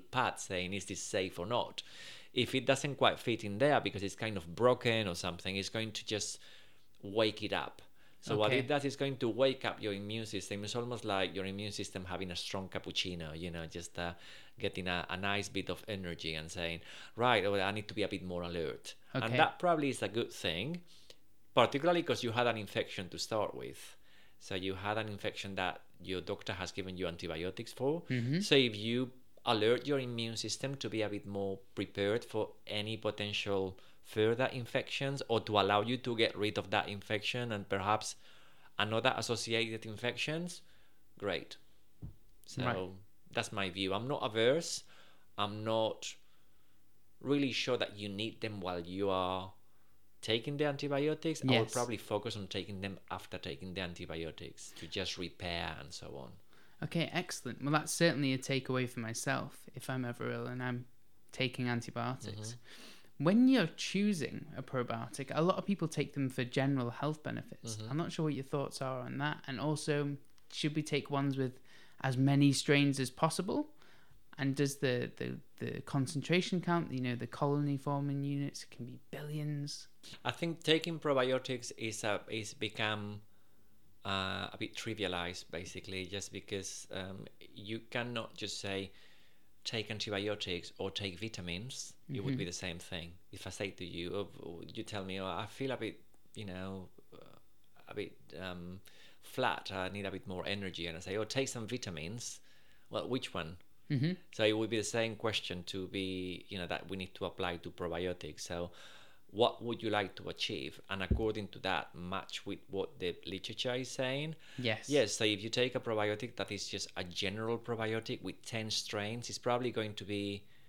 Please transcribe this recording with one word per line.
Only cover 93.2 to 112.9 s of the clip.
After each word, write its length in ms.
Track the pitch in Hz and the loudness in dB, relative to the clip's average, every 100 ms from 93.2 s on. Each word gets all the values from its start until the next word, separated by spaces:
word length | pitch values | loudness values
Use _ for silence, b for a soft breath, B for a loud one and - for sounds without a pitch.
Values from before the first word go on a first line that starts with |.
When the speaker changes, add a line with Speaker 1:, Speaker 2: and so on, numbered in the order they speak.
| - | -14
Speaker 1:
If 160 | 95 95 | -10 -8
I 40 | |
say 200 | - 101 | -4 -4
to 140 | - | -4
you, 440 | 90 87 90 98 95 - | -8 -6 -4 -2 -4 -8
oh, 180 | - 85 - | -12 -10 -10
you 80 | 113 | -10
tell 220 | 107 104 | -6 -6
me, 160 | 95 95 | -4 -4
"Oh, 60 | 95 | -2
I 200 | 87 107 | -4 -4
feel 240 | - 135 | -4 -4
a 60 | 120 | -2
bit, 240 | 110 - - - - | -4 -6 -16 -18 -16
you 120 | - 104 | -10 -8
know, 420 | 90 95 95 90 - - | -6 -6 -6 -10 -16 -18
uh, 240 | - - - - - - - - | -18 -18 -18 -20 -20 -18 -18 -10
a 60 | |
bit, 240 | 104 92 - - 76 | -6 -6 -8 -14 -6
um, 400 | 92 90 87 95 - B B B | -6 -6 -8 -10 -14 B B B
flat, 480 | - - 123 - - | -8 0 2 2 -2
I 180 | 95 92 | -2 -2
need 160 | 101 | -2
a 60 | 98 | -4
bit 160 | 92 - | -4 -6
more 180 | 90 82 | -4 -2
energy," 420 | 101 95 82 85 | -2 -4 -4 -6
and 80 | 80 | -6
I 40 | |
say, 160 | 95 101 | -2 -2
"Oh, 80 | |
take 240 | 107 131 131 | 0 0 0
some 200 | 120 107 | -2 -4
vitamins." 720 | 123 - 80 80 120 - - b b b b b | -4 -4 -4 -6 -6 -8 -12 b b b b b
Well, 160 | 110 80 | -4 0
which 240 | 127 - | -2 -2
one? 240 | 92 80 95 - - - | -4 -6 -8 -16 -14 -2
Speaker 2:
Mm-hmm. 240 | 143 156 185 - | 2 2 0 -6
Speaker 1:
So 120 | - | 4
it 80 | 110 107 | 6 6
would 120 | 110 | 4
be 80 | 113 | 2
the 60 | |
same 300 | 101 117 113 107 | 2 2 2 2
question 460 | 113 104 - 90 | 0 0 -2 -6
to 220 | - 95 90 | -4 -4 -2
be, 580 | 98 95 92 92 87 - | 0 0 -2 -2 -6 -6
you 100 | 98 | -4
know, 80 | 85 | -2
that 220 | 85 85 | -2 -2
we 80 | 95 | -6
need 180 | 92 | -6
to 120 | - 92 | -4 -4
apply 320 | - 90 87 | 0 -2 -2
to 120 | 87 | -6
probiotics. 680 | - 87 85 90 90 78 73 | -4 -2 0 0 -2 -6 -8
So 320 | - 87 87 B B B B B - | -4 -4 -4 B B B B B -4
what 320 | 98 117 - | 4 4 4
would 200 | 117 113 | -6 -2
you 60 | 110 | 2
like 240 | 104 95 - | 2 0 -4
to 120 | 92 | -8
achieve? 520 | 82 - 90 67 - - | -4 -2 -2 -6 -10 -6
And 120 | 98 | -2
according 460 | 92 - 110 107 98 | 2 2 2 0 -4
to 100 | - | -4
that, 340 | 95 87 - | 0 0 -2
match 500 | 78 87 95 - - | -8 -4 -4 -4 -8
with 140 | - 87 - | -8 -8 -4
what 300 | 98 92 | -2 -2